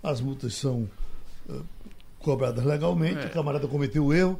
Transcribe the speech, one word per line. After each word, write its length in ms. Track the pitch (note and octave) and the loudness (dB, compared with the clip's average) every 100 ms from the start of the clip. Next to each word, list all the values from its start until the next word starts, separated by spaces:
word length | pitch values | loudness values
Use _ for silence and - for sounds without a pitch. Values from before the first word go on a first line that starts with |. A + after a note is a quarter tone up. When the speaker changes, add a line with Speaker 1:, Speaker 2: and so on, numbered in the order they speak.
Speaker 1:
as 180 | D#3 C3 | 0 0
multas 320 | C3 C3+ B2 - | -2 -2 -4 -2
são, 340 | C#3 B2 G#2+ - - - - - - | 0 0 -2 -2 -2 -2 -4 -8 -6
ah, 120 | C3 D#3+ - - - - - | -8 -8 -10 -12 -14 -16 -4
cobradas 440 | - B2+ B2+ A#2 | 0 2 2 2
legalmente, 580 | C3 D3 E3 E3+ D#3+ C#3+ | 2 2 2 2 2 0
Speaker 2:
É. 40 | C3+ | -2
Speaker 1:
o 40 | |
camarada 360 | E3+ D3 C#3+ C#3+ | -2 0 0 0
cometeu 380 | C#3+ C#3 D3 C#3+ | 0 0 2 6
o 80 | |
erro. 260 | D#3+ F#3 | 6 4